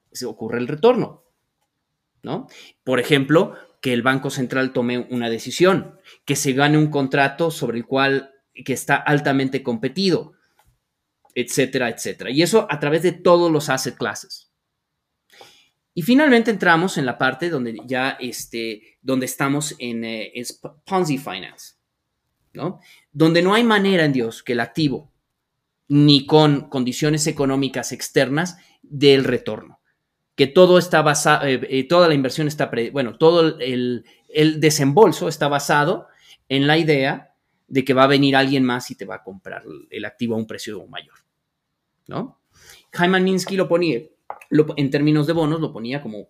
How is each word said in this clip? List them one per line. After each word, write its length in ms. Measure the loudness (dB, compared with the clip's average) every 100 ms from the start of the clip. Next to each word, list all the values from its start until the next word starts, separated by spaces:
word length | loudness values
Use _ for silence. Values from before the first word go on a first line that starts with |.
| _
se 140 | -10 -10
ocurra 320 | -8 -6 -6
el 100 | -4
retorno, 560 | 0 0 2 -4 -8 _ _ _ _ _ _ _ _ _ _
¿no? 240 | -10 -10 -10 -20 -20 _
Por 160 | -4 -2
ejemplo, 560 | 2 0 4 2 2 -6 -20 _
que 120 | -4
el 80 | 0
Banco 280 | 0 0 -4
Central 440 | -6 -4 -2 -2
tome 340 | -2 -2 -4 -6
una 200 | -6 -4
decisión, 680 | -6 -6 0 2 2 -4 -16 _ -16 -6
que 100 | -4
se 180 | -2
gane 240 | 0 2 4
un 120 | 2
contrato 600 | 0 -2 0 0 0 -4
sobre 260 | -4 -6 -6
el 80 | -4
cual, 480 | -2 0 -2 -6 _ _ -16 -8
que 80 |
está 220 | -6 -2 -2
altamente 680 | 2 0 0 -2 -2 -4
competido, 720 | -6 -6 -6 -2 0 -2 -4 _ _ _ _ _ _ _ _ _ _ -10
etcétera, 540 | -6 -2 -2 -2 -4
etcétera. 400 | -6 -12 -10 -6
Y 100 | 0
eso 260 | 2 2 0
a 100 | -4
través 240 | -2 0
de 100 | 0
todos 380 | 0 4 4 4
los 180 | 0 0
asset 260 | -4 -4 -6
classes. 560 | -8 -8 -14 -20 _ _ _ _ _ _ _ _ _ _ -20 _ _ _ _
Y 80 | -6
finalmente 500 | 2 4 6 4 2
entramos 460 | 0 2 2 2 -2
en 80 | -4
la 120 | 0
parte 320 | -2 -2 -4
donde 280 | -4 -6 -8 -6
ya, 320 | -4 -4 -6
este, 800 | -10 -12 -12 -10 -10 -10 _ _
donde 260 | -4 -4 -4
estamos 480 | -4 -2 -2 -4 -10
en, 240 | -10 -8
eh, 280 | -8 -8 -10
es 200 | -12 -14
P-, 160 | -14 -18 _ -6
Ponzi 320 | -2 -2 -4
Finance, 580 | -6 -12 -14 -20 -20 _ _ _ _ _ _ _ _
¿no? 300 | -10 -10 -10 _ _ _
Donde 280 | 2 2 4
no 120 | 4
hay 100 | 4
manera 400 | 4 2 2 2
en 80 | 2
Dios 320 | 0 -4 -6
que 100 | -6
el 60 | -4
activo, 540 | -4 -2 -2 -2 -10 _ _ _ _ _ _ _ 0
ni 380 | 4 6 6 6
con 420 | 6 6 2 -2
condiciones 600 | -4 -4 -2 -2 0 -2
económicas 640 | -2 -2 0 -2 -4 -8
externas, 640 | -10 -4 0 0 -2 -4 -8 _ _
dé 320 | -14 2 4
el 100 | 6
retorno. 560 | 4 -2 -4 -12 -14 _ _ _ _ _ _ 0
Que 120 | 2
todo 320 | 6 8 6
está 220 | 4 2
basa-, 460 | 2 2 2 2 2
eh, 120 | -2 -2
eh, 180 | -4 2
toda 200 | 4 4
la 80 | 4
inversión 320 | 0 -2 -4
está 220 | -4 -6
pre-, 200 | -4 -4
bueno, 280 | -4 -6 2
todo 420 | 4 4 2 0
el, 440 | -6 -4 -4 -6 -10 _ _
el 300 | 0 2 4
desembolso 680 | 0 2 2 4 4 4 -6
está 180 | -4 -2
basado 600 | -2 0 0 0 -2 -8 _ _ _ -6
en 160 | -2 2
la 120 | 2
idea 580 | 2 0 0 -4 -12 _ _ _ -6
de 180 | -4 0
que 80 |
va 120 | 2 4
a 20 |
venir 280 | 4 4 2
alguien 280 | 2 0
más 260 | 0 -2 -6
y 60 | -14
te 100 | -14
va 100 | -16
a 80 |
comprar 400 | -16 -18 -16 -16 -16 -20 -16
el 140 | -12 -12
activo 280 | -8 -6
a 60 | -4
un 80 | -6
precio 400 | -10 -12 -14 -16
mayor, 260 | -20 -20 _ _ _ _ _ _ _ _ _ -16
¿no? 340 | -12 -12 _ _ _ -20 -20 _ -2
Hyman 260 | 0 2
Minsky 320 | 2 0 -2 -2
lo 120 | 0
ponía, 340 | 0 0 -2 -6 _ -20 -16 -2
lo, 240 | 2 2 0
en 140 | -2
términos 380 | 0 2 2 0
de 60 |
bonos, 280 | 0 0 -2
lo 100 | -6
ponía 300 | -8 -10 -10
como 280 | -10 -14 -16